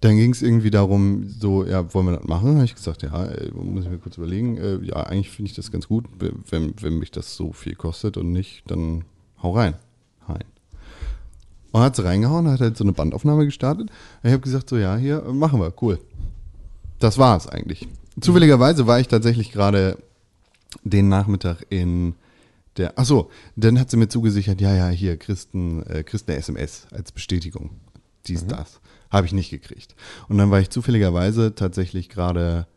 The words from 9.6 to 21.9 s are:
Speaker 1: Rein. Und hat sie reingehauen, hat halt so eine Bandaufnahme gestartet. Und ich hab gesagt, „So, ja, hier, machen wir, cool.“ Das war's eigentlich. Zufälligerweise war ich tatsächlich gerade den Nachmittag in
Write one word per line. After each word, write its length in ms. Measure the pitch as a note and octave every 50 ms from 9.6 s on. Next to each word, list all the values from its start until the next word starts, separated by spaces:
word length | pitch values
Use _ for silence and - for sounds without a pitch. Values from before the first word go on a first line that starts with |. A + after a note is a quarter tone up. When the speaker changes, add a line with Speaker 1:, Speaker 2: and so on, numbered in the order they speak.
| A#2 F#2 D#2 - _ _ _ _ _ _ _ _ _ -
Speaker 1:
Rein. 160 | D#2 - - - _ _ _ _ - - - - - - - - - - - - - - - - - - _ _
Und 100 | - A2
hat 140 | A#2+ C3+ B2+
sie 80 | - G2+
reingehauen, 460 | F2 F2+ G2 G#2+ B2 D3+ E3+ E3+ D#3+
hat 100 | C3+ B2
halt 160 | B2+ A2+ A#2
so 80 | - -
eine 80 | G2+
Bandaufnahme 540 | F2+ - D2+ D#2+ - - - D3 D3 D3+ D3+
gestartet. 440 | C#3+ C#3+ - - C3 D3+ F#3 A3+ G#3+
Und 380 | - - - - - - - A#2
ich 60 | B2
hab 80 | C3
gesagt, 260 | B2+ C3+ B2+ C3+ C3 -
„So, 80 | C3 A#2+
ja, 200 | G#2 F#2 F#2+ A2+
hier, 240 | B2+ C#3 D3 D#3
machen 400 | - F2 B2+ C#3 D3+ D#3+ C#3 A#2+
wir, 120 | F2+ D#2+ - -
cool.“ 180 | - A2+ F#2+ - - - _ - - - - - - - - - - - - - - - - -
Das 180 | - A2+ G#2 -
war's 300 | C3+ B2+ A2 F2 - -
eigentlich. 400 | - - - - - - - - - - - - _ -
Zufälligerweise 680 | - - F3+ F3+ E3 D3+ C#3+ B2 B2 C#3 E3 D#3 B2+
war 140 | A2 A#2+ B2
ich 80 | C3 C3
tatsächlich 460 | - A2+ G#2+ A#2 A#2 A#2+ G#2+ - -
gerade 440 | G#2 G2+ G2+ G2+ G2 F#2+ F#2+ F#2 - - _ _ _ _ _ _ _ _ _ _ _ _ _ - - _
den 240 | G#2 G#2 G2+ G2 G2
Nachmittag 580 | G2 F#2+ G2+ G#2+ G2+ F#2 - F#2 E2+ E2+ - _
in 460 | G2+ F#2+ F2+ F2